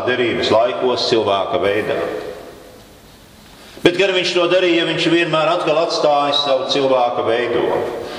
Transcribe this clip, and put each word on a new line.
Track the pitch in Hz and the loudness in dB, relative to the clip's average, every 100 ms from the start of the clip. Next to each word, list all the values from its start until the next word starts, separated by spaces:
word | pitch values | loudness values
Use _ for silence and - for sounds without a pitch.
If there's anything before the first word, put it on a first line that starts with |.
derības | 101 123 117 - 92 | 0 0 0 0 2
laikos | 107 123 127 127 120 - | 2 2 0 0 0 2
cilvēka | 117 101 98 92 90 | 2 2 0 0 0
veidā. | 98 104 - - - - - - - - - - - - - - - - - - - - | 0 0 -2 -4 -4 -6 -10 -14 -18 -20 -20 -20 -20 -20 -20 -20 -20 -20 -20 -20 -20 -2
Bet, | 170 175 | 0 2
kad | 196 | 0
viņš | 185 175 | 0 0
to | 175 170 | 0 2
darīja, | 185 180 165 165 | 2 2 2 0
viņš | 160 165 | -2 0
vienmēr | 170 165 156 156 | 2 2 0 0
atkal | 175 165 151 | 0 0 0
atstāja | 170 160 151 143 143 139 | 0 0 2 2 2 0
savu | 131 131 127 | 0 0 0
cilvēka | 143 135 127 120 110 107 | 0 2 2 2 0 -2
veidojumu. | 117 120 120 - - - - - | 0 0 0 0 -2 -4 -8 -10